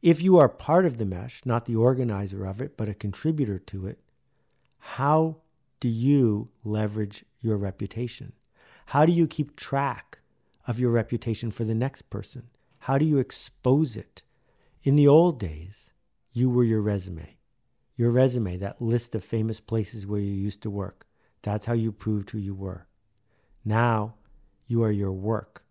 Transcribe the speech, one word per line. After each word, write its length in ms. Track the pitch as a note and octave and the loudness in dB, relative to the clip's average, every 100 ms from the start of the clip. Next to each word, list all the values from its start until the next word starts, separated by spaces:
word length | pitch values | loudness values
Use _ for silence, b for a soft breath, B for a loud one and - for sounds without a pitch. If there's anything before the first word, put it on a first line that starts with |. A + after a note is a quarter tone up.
If 220 | E3+ D#3+ | 4 4
you 160 | F3+ F#3 | 6 8
are 100 | C#3 | 6
part 380 | - - E3 F#3 | 4 0 2 2
of 120 | A#2 | -2
the 60 | |
mesh, 380 | G#2 F2+ A2 - | -6 -6 -10 -12
not 220 | B2+ A#2 A#2 | -2 -2 -2
the 100 | A2+ | 2
organizer 680 | A#2 B2+ B2 G2+ G2 G2 F#2+ | 2 2 -2 -4 -6 -6 -8
of 140 | G2 | -8
it, 160 | C#3 - | -10 -8
but 120 | G#2+ | -8
a 60 | |
contributor 640 | G2+ G#2 F#2+ D#3 D#3 B2 G2 | -6 -8 -4 -4 -2 -2 -4
to 280 | - G2 F#2 | -8 -10 -10
it, 140 | - _ _ _ _ _ _ _ _ | -12 _ _ _ _ _ _ _ _
how 600 | - - C#3 D#3 D#3+ D#3 _ _ _ _ | -16 -4 2 4 2 -4 _ _ _ _
do 80 | B2 | -2
you 640 | A2+ B2 C#3+ B2 G#2 A#2+ _ | 0 2 4 4 2 -4 _
leverage 640 | A2 G#2+ G#2+ G#2+ G#2 G2 _ _ | -6 -2 -2 -4 -6 -8 _ _
your 160 | A2+ G#2+ | -4 -2
reputation? 760 | G2 F#2+ G2+ - A#2+ - G2 - _ b b b b | -4 -6 -10 -8 -8 -10 -18 -18 _ b b b b
How 200 | C#3 D#3 | 2 4
do 60 | |
you 140 | E3+ D#3+ | 4 2
keep 300 | - D3 - | 0 -6 -6
track 640 | - C#3 C#3 C3 - - _ _ _ _ - | -6 -4 -2 -6 -12 -20 _ _ _ _ -8
of 120 | A#2 | -2
your 120 | B2 | 2
reputation 600 | A#2 A2 A#2 - A2 A#2 | 2 0 -4 -4 -4 -4
for 140 | - | -4
the 100 | A2 | -2
next 280 | A2+ B2+ - - | 0 -2 -6 -12
person? 380 | G#2+ G2+ B2+ - _ _ _ | -12 -10 -14 -18 _ _ _
How 180 | - C3+ | -2 0
do 60 | |
you 140 | D#3 D3 | 2 2
expose 760 | B2 - - _ B2 C3+ D#3 G#2+ | 0 -6 -12 _ 2 2 2 -4
it? 260 | - - _ _ _ _ _ _ | -14 -20 _ _ _ _ _ _
In 140 | - C#3+ | 2 6
the 120 | C#3+ | 8
old 320 | D3 F3 C#3 | 8 6 0
days, 520 | F#2+ D#2 E2+ G2+ _ _ _ _ _ | -8 -8 -14 -20 _ _ _ _ _
you 180 | A#2 B2+ | 0 2
were 140 | B2 | 2
your 180 | A#2+ A2 | 2 2
resume. 560 | G#2 G2+ F#2 E2 D#2 _ _ _ _ _ _ - | 0 -2 -4 -12 -14 _ _ _ _ _ _ -2
Your 140 | A#2+ | 2
resume, 460 | A#2+ C3 B2 G2+ F2+ | 4 4 2 -4 -4
that 240 | G2 - | -8 -6
list 320 | A#2 A#2+ - | -2 -2 -2
of 100 | A2 | -8
famous 340 | - A#2 A2 A2 | -4 -4 -2 -4
places 480 | - A2+ G2+ A2+ G2 | -6 -4 -4 -8 -6
where 140 | G#2 | -4
you 120 | G2+ | -4
used 280 | G2 G2+ G2+ | -4 -6 -6
to 80 | A2 | -8
work. 360 | G2+ F#2+ - _ _ _ _ | -8 -8 -12 _ _ _ _
That's 240 | - G#2 - | -6 -4 -2
how 60 | |
you 200 | A#2 A2+ | -2 -2
proved 380 | G#2+ - G#2+ G2+ | -4 -4 -4 -4
who 80 | A2 | -8
you 160 | G2 | -8
were. 320 | F#2+ F#2+ F2+ - _ _ _ _ _ _ _ | -8 -10 -10 -16 _ _ _ _ _ _ _
Now, 500 | G#2 G#2+ A#2+ A2+ G#2+ - _ - _ _ _ | -2 2 2 0 -4 -10 _ -20 _ _ _
you 160 | A#2 | 0
are 80 | A2+ | 0
your 220 | G#2 G2 | 0 -2
work. 520 | F#2+ G2 A2 - - _ | -4 -4 -4 -6 -20 _